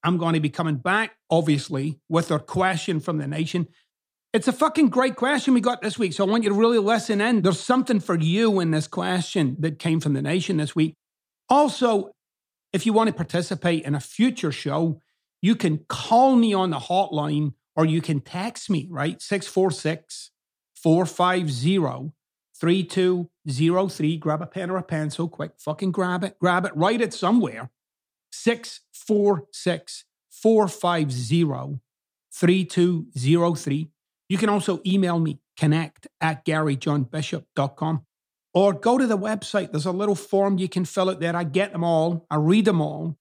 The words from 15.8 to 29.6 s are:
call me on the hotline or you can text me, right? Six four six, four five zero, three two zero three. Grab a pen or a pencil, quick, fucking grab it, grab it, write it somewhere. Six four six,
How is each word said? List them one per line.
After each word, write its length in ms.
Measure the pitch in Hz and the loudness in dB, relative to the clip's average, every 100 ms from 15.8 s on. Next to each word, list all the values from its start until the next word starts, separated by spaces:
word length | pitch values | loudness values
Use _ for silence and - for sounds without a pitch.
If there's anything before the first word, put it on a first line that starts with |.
| - | -4
call 460 | - - 233 269 | -10 2 4 6
me 180 | 254 233 | 6 4
on 180 | 196 185 | 2 0
the 100 | 147 | -2
hotline 720 | 123 180 196 151 147 147 151 - _ - | -2 -2 0 -2 -2 -2 -2 -6 _ 0
or 80 | |
you 160 | 160 156 | 2 2
can 180 | 160 147 | 0 -4
text 480 | - 175 208 - - | -4 -8 -8 -10 -4
me, 200 | 175 175 | -4 -2
right? 320 | 156 147 - | -6 -6 -6
Six 240 | - 202 - | -6 -6 -2
four 240 | - 190 | 0 0
six, 640 | - 151 160 _ - - _ _ _ _ | 0 -4 -6 _ -20 -20 _ _ _ _
four 320 | - 143 165 180 | -4 2 4 2
five 420 | - 180 185 165 | 2 2 2 -2
zero, 640 | 123 139 190 147 127 139 - _ _ _ - | 0 0 2 0 -4 -12 -14 _ _ _ -4
three 240 | 160 190 | 0 0
two 480 | 170 185 180 180 170 _ 156 | 0 0 2 2 -4 _ -6
zero 380 | 127 160 180 190 | 0 2 4 0
three. 300 | - 156 160 | 0 -2 -2
Grab 260 | 151 151 | -2 -4
a 40 | 165 | -6
pen 220 | - 175 | -8 -6
or 100 | 185 | -6
a 40 | |
pencil, 460 | 175 160 151 - 165 | -4 -4 -4 -4 -6
quick, 240 | - 160 _ | -6 -12 _
fucking 340 | - 156 190 | -8 -4 -2
grab 320 | 175 180 180 | -2 -2 -2
it, 160 | 190 - | -6 -2
grab 260 | 180 180 185 | 0 2 0
it, 100 | 151 | 0
write 240 | 180 233 | 2 2
it 140 | 226 | -2
somewhere. 560 | - 180 240 170 110 127 _ _ _ _ _ _ | 0 2 2 2 -4 -14 _ _ _ _ _ _
Six 480 | - - 233 233 - _ | -2 -2 -2 -6 -18 _
four 540 | - - 208 202 190 - | -20 -2 2 4 2 -4
six, 540 | - | -6